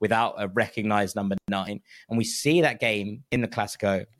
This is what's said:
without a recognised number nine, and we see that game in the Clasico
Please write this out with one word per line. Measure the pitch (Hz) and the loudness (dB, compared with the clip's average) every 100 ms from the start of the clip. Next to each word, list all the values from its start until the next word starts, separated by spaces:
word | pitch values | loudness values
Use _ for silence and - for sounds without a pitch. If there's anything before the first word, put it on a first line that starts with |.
without | 107 113 117 - | 0 2 0 -2
a | 101 | -4
recognised | 101 104 - 107 104 98 107 | -2 -2 -2 0 2 0 -2
number | 101 98 - | -2 -2 -2
nine, | 98 95 104 - - - | -4 -4 -10 -14 -20 -4
and | 113 | -2
we | 113 | -2
see | - 143 170 | 0 2 4
that | 151 117 | 4 2
game | 120 107 101 113 - | 0 0 -2 -8 -4
in | 123 | -2
the | 117 | 0
Clasico | 120 104 - 101 95 98 | -2 -4 -2 0 0 -4